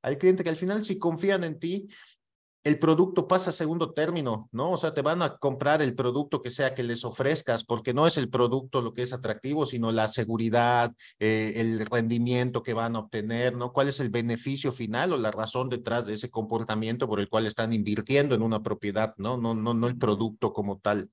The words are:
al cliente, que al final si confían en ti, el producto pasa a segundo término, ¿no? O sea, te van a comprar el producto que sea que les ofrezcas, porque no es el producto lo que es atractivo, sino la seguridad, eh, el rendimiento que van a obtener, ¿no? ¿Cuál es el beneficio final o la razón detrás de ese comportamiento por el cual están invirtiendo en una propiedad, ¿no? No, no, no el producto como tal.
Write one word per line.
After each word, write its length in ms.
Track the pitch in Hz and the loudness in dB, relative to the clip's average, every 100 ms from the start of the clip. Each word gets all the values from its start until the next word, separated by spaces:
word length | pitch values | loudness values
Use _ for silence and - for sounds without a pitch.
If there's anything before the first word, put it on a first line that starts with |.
al 140 | 135 139 | -4 4
cliente, 260 | 185 185 | 4 4
que 60 | 165 | 2
al 60 | 160 | -2
final 280 | 185 208 | -2 -2
si 120 | 214 240 | -2 0
confían 460 | 170 165 196 196 | 0 0 0 0
en 160 | 170 151 | -2 -4
ti, 300 | 165 190 196 - - _ _ _ _ _ | -4 -4 -6 -18 -20 _ _ _ _ _
el 160 | 147 151 | 2 4
producto 480 | 160 160 185 - 180 | 6 6 6 4 4
pasa 220 | 180 180 | 2 2
a 20 | |
segundo 400 | 165 156 170 160 | -2 -2 -2 -2
término, 560 | 160 156 170 135 110 110 | 0 0 0 -2 -4 -6
¿no? 220 | 117 151 | -4 -2
O 40 | 180 | 0
sea, 160 | 160 | 0
te 80 | 151 | 0
van 220 | 139 170 | 0 2
a 140 | 160 - | 0 0
comprar 460 | 143 131 139 151 | -2 0 2 4
el 120 | 143 | 2
producto 480 | 123 123 127 147 139 | 0 0 0 -2 -4
que 80 | 123 | -4
sea 240 | 120 135 | -2 -2
que 80 | 131 | -2
les 220 | 120 120 | -4 -4
ofrezcas, 580 | 120 - 131 156 - 117 | -6 -2 0 0 0 -2
porque 320 | - 117 110 | 0 -4 -2
no 140 | 127 165 | 2 4
es 80 | 160 | 4
el 120 | 127 | 0
producto 540 | - 127 131 131 135 | 2 2 2 -2 -2
lo 100 | 117 | -2
que 100 | 120 | -4
es 100 | 123 | -6
atractivo, 540 | 127 131 107 131 147 143 | -4 -6 -4 -4 -2 -2
sino 260 | 127 113 | -2 0
la 160 | 113 107 | 2 2
seguridad, 840 | - 113 113 113 117 120 120 117 117 - _ | 0 -2 0 2 4 4 4 2 -2 -20 _
eh, 320 | 110 110 110 110 | 2 2 0 0
el 280 | 113 113 107 | 0 0 0
rendimiento 800 | 120 113 120 120 123 127 123 | 0 0 0 2 2 2 -2
que 100 | 117 | -2
van 220 | 113 117 117 | -2 -2 -4
a 20 | |
obtener, 580 | 107 113 107 113 123 120 | -6 -6 -4 0 0 0
¿no? 160 | 123 | -4
¿Cuál 140 | 135 139 | 2 0
es 100 | 131 | 2
el 100 | 127 | 0
beneficio 640 | 120 117 117 143 139 135 | 0 0 -2 -4 -2 -4
final 400 | 127 113 117 170 | -4 -4 -2 0
o 40 | 156 | 0
la 140 | 110 | 0
razón 380 | 104 110 127 127 | -2 -4 -2 -2
detrás 380 | 120 117 117 107 | -4 -2 -4 -2
de 80 | |
ese 140 | 107 120 | -6 -6
comportamiento 760 | - 110 113 117 107 110 120 127 | -6 -4 -4 -2 -2 -2 -2 -2
por 140 | 104 | -2
el 80 | 101 | 0
cual 180 | 110 110 | 0 -2
están 260 | 104 113 | -2 -2
invirtiendo 640 | 113 101 104 101 139 143 | 0 0 -2 2 2 4
en 80 | 120 | 2
una 180 | 113 110 | 2 0
propiedad, 500 | 110 107 104 101 110 - | -2 -4 -4 -2 -2 -2
¿no? 200 | 101 127 | -4 -2
No, 180 | 117 | -2
no, 180 | 113 110 | 0 0
no 140 | 117 120 | 0 0
el 100 | 120 | 0
producto 560 | 110 101 113 107 113 | 0 2 0 -2 -4
como 260 | - 101 98 | -2 -4 -2
tal. 280 | 104 104 95 | -2 -2 -4